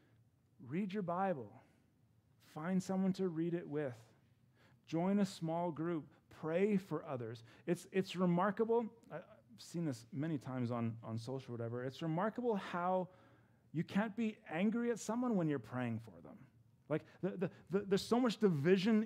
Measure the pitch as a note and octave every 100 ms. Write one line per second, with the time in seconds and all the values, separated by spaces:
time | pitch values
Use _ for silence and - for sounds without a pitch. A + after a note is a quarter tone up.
0 | _ _ _ _ _ - A#2+ D#3+ G#3 G#3
1 | F3 F3 G3 D3+ G#2 A2+ - _ _ _
2 | _ _ _ _ - D3+ E3 F#3 F#3 F#3+
3 | F#3+ F#3 F#3+ D#3+ E3+ E3+ D#3+ D3 C#3+ A#2
4 | - _ _ _ _ _ - _ - D#3
5 | F#3 G3+ G3 - E3 E3+ F3 D3 E3 E3
6 | B2+ - _ - D#3 E3+ G#3 G3+ F#3+ D#3
7 | D#3+ B2+ A2+ A#2+ - - - F3 - F#3+
8 | F#3+ E3+ F#3 F3 G3+ G3 A3+ A#3 A3 -
9 | - D#3 - - - - - E3+ D#3+ A#2+
10 | - C3+ D#3+ D3+ - B2+ A#2+ A#2+ A#2 A#2
11 | A2+ A2 A#2 C3 C3 A#2 A#2 A#2+ C3 -
12 | E3 D#3+ G#3+ G#3+ A#3+ G3+ - F3 F3+ F#3
13 | F3+ - - - _ _ _ D3+ F3 F#3+
14 | A3 G3 A3 - - D#3 G#3 A#3 A#3+ A3+
15 | - A3+ B3 G3+ D#3+ C#3+ - B2+ B2 A2+
16 | A2+ E2+ D2 - - _ _ _ - D3+
17 | - - F#3 G3 F3 - - F#3+ G3+ F#3+
18 | - A#3 B3+ F#3 G#3 D3+ D#3 G3 G3+ G#3+